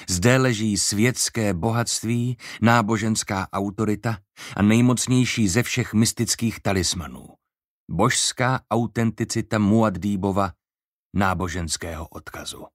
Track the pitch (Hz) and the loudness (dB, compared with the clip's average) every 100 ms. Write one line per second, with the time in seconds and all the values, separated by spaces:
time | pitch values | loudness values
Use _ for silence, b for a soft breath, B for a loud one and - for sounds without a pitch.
0 | B 90 120 131 131 107 110 95 - 101 | B 2 4 4 4 0 0 0 0 2
1 | 120 120 - 117 104 87 117 113 117 - | 2 0 -4 -2 -2 0 0 0 -2 -4
2 | 110 117 120 127 B B 110 120 107 110 | -2 -2 -2 -6 B B 4 4 4 0
3 | 110 107 - 98 90 98 101 98 107 104 | 0 -2 -2 -4 -4 -4 -4 -2 -2 -2
4 | 113 104 _ - B - 104 113 123 120 | -4 -6 _ -20 B 2 4 6 4 2
5 | - 127 120 - 101 107 117 127 110 107 | 2 2 2 0 2 2 0 -2 0 2
6 | 113 - 113 - 117 - 107 95 87 92 | 2 0 -2 -2 -4 -4 -2 0 0 -4
7 | 69 62 - - _ _ _ _ - 82 | -8 -14 -20 -20 _ _ _ _ -6 0
8 | 117 - - - 123 131 - 113 113 120 | 2 2 -2 0 0 -2 -2 -2 -2 -2
9 | 113 - 113 113 110 113 101 110 110 90 | -2 -2 -4 -4 -2 2 4 4 4 0
10 | 101 101 98 95 98 - _ _ _ _ | -2 -2 0 0 -2 -4 _ _ _ _
11 | _ - 98 85 90 85 82 - 85 80 | _ -2 0 0 -4 -6 -6 -6 -8 -10
12 | 82 - - - - - - | -12 -16 -14 -14 -12 -14 -18